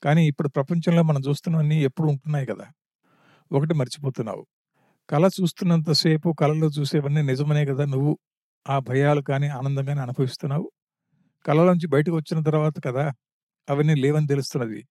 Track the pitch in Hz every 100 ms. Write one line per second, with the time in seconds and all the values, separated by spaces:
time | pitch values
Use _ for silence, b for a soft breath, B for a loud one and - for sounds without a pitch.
0 | 147 156 156 143 147 143 135 175 160 170
1 | 160 147 135 147 - 165 147 156 139 -
2 | 156 143 156 147 127 98 104 _ _ _
3 | b b b b b 139 151 165 127 -
4 | 143 127 110 98 - _ _ _ _ _
5 | _ 147 185 - 180 - 180 170 151 147
6 | 170 156 170 156 147 156 156 147 143 156
7 | 139 147 147 131 147 147 143 135 143 135
8 | 147 - _ _ _ _ - 135 123 131
9 | 143 147 139 139 143 135 135 139 135 143
10 | 127 127 131 - - 139 - _ _ _
11 | _ _ _ _ - 151 175 180 165 139
12 | 151 165 151 160 156 156 151 151 143 123
13 | 151 131 _ _ _ _ - 143 151 151
14 | 135 151 151 139 131 143 117 107 113